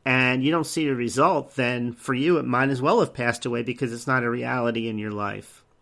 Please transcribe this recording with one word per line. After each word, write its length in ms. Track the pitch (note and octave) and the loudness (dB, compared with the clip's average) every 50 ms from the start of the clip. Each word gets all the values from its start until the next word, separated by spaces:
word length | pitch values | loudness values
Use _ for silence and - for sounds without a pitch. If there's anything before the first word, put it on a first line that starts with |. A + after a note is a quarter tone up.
| - | -2
and 400 | C3 B2+ B2+ B2+ B2+ B2+ C3 C3 | 0 2 2 4 2 2 2 2
you 80 | D3 | 2
don't 140 | E3 E3 D3+ | 0 0 0
see 200 | D#3 - E3+ D#3 | -2 -2 -2 0
a 80 | C#3+ C3+ | 0 0
result, 640 | A#2+ A#2+ A#2 - C3 D3+ F3+ F#3 D3 C3+ - - | 0 -2 -2 2 4 4 4 4 2 -2 -4 -4
then 380 | - B2 A#2+ B2 B2 A#2+ B2 A#2+ | -2 0 0 0 -2 -4 -6 -6
for 200 | - - - C3 | -6 -4 -4 -2
you 240 | B2 C#3+ E3+ F3+ D3+ | 0 2 2 2 2
it 60 | B2+ | 2
might 240 | B2+ B2 B2 C3+ C#3 | 2 2 2 2 2
as 120 | C3+ B2 | 0 0
well 200 | B2+ D#3 G#3+ A#3+ | 2 2 4 4
have 120 | F3 - | 2 2
passed 320 | - - A#2+ A#2+ A#2 - - | 0 -2 -2 -2 -2 -2 -2
away, 200 | B2+ A#2+ A#2+ A#2 | -4 -4 -2 -2
because 280 | B2+ B2 - C#3 A#2 | -4 -4 -4 -4 -4
it's 140 | A#2 A#2 - | -6 -4 -2
not 160 | C3+ C3 B2+ | 0 0 2
a 80 | A#2+ A#2+ | 2 0
reality 560 | A#2+ B2 A#2+ B2 B2+ B2+ A#2 A#2+ A2+ A#2 A2+ A2+ | -2 -2 -4 -4 -2 0 0 0 0 -2 -2 -4
in 100 | A2 G#2+ | -4 -4
your 120 | G#2 G#2+ | -6 -6
life. 540 | G#2 G#2 G#2 G2+ G2+ G#2 G2+ - - - _ _ _ _ | -6 -4 -6 -6 -6 -8 -12 -16 -20 -20 _ _ _ _